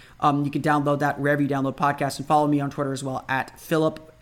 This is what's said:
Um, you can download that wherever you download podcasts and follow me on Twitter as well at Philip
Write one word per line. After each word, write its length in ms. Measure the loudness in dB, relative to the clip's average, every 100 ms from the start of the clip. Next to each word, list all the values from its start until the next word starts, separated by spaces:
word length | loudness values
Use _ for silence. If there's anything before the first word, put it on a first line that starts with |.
| -20 -2
Um, 240 | 0 2
you 60 | 0
can 120 | -2
download 360 | 0 2 2 2
that 220 | 0 0
wherever 200 | 2 2
you 60 | 2
download 300 | 0 -2 0
podcasts 420 | 0 0 -4 -4
and 80 | 2
follow 220 | 2 4
me 100 | 2
on 120 | 0
Twitter 220 | -4 -4
as 120 | -4
well 200 | -6 -8 -4
at 280 | -4 -4 -12
Philip 520 | -2 0 2 -2 -10 -20